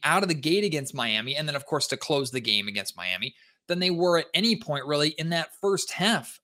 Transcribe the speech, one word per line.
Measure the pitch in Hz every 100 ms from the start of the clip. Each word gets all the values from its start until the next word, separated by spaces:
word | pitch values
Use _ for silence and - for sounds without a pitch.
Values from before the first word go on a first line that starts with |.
out | 143 175
of | 190
the |
gate | 156 143 190
against | 202 151 135
Miami, | 139 117 110 120 143
and | 156
then, | 143
of | -
course, | 147 -
to | 131
close | - 143 127
the | 127
game | 110 104 104
against | 101 95 -
Miami, | 90 92 - - _ _ -
than | 175
they | 185
were | 170 180 170
at | -
any | 170 226 220
point, | - 139 135
really, | 147 151
in | 151 160
that | 170 156 -
first | 202 190 -
half | - 196 196 - -